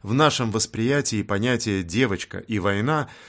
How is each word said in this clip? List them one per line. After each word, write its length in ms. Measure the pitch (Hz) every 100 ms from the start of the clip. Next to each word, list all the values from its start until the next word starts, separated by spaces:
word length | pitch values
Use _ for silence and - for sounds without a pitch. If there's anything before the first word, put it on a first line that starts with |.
В 100 | 101
нашем 380 | 123 156 - 117
восприятии 680 | 107 - - 117 143 - 107
понятия 640 | 98 101 117 120 113 98
«девочка» 540 | 87 92 127 95 - 92
и 220 | - 107
«война» 500 | 95 98 120 156 - -